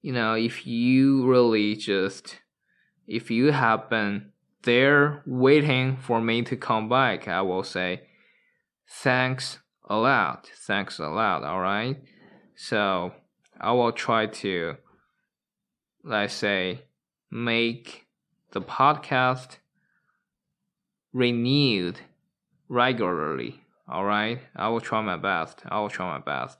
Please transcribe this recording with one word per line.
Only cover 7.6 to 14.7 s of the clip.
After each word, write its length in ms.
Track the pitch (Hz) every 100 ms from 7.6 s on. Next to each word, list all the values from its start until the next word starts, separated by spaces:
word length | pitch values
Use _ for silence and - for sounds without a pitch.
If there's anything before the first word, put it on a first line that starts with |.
say, 400 | 95 95 92 90 - _ _ _ _ _ _ _ _
"Thanks 720 | - 139 127 127 131 - - _ _ -
a 80 | 107
lot. 520 | 120 131 87 58 - -
Thanks 440 | - 101 92 -
a 80 | 76
lot," 360 | 90 110 82
all 160 | 73 92
right? 380 | 92 101 120 139 - _ - - _ _
So 580 | - 110 101 92 87 - _ _ _ -
I 120 | 104
will 200 | 123 120
try 360 | 117 - 113 107
to, 500 | - 101 90 82